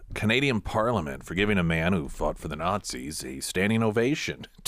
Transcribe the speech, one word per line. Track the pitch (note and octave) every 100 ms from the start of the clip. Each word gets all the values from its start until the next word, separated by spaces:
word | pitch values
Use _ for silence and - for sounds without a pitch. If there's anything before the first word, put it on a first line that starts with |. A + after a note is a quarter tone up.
| -
Canadian | - A2 B2 C#3 A2
Parliament | - A2 A#2 A2 D2 C2+
for | -
giving | F#3+ G#2 G2
a |
man | E2+ D#2+ E2+
who | F#2+ C2+
fought | - D2+ -
for | E2
the |
Nazis | D2+ E2+ G2+ - B2 C#3 -
a | - C2+
standing | - F#2 G2+ A2+
ovation | A2 A2+ B2 D#3 - C#2+ - -